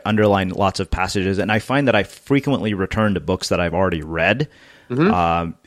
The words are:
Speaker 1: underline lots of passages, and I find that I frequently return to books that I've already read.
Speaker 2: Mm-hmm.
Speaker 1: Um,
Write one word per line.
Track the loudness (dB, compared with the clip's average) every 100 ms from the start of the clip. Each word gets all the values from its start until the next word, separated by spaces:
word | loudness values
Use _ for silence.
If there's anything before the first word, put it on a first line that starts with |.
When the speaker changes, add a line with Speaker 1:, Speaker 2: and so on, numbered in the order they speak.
| 0
Speaker 1:
underline | 2 4 4 0
lots | 0 -2 -2
of | -4
passages, | -2 -2 -2 -2 0
and | 0
I | -2
find | 0 0 2
that | 0
I |
frequently | -2 -8 -2 0 0 -2 -2
return | -4 -2 0 0 0
to |
books | -2 -4 -2
that | -2
I've | 0
already | 0 0 -2
read. | -4 -2 0 0 -2 -8 -20 -20 -8
Speaker 2:
Mm-hmm. | 0 2
Speaker 1:
Um, | 2 2 0 -2 -8